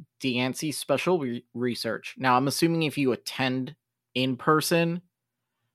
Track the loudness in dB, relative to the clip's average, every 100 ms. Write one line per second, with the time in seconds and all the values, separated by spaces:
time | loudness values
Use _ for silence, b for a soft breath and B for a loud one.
0 | -18 _ -4 -2 -2 -4 -6 -6 -2 -2
1 | 0 0 -2 -8 -10 -4 -4 -2 -6 -6
2 | -8 0 4 4 4 2 2 2 0 0
3 | 0 0 -4 -4 -2 -2 -6 -12 _ _
4 | _ -2 -2 0 2 4 4 2 2 -2
5 | -10 _ _ _ _ _ _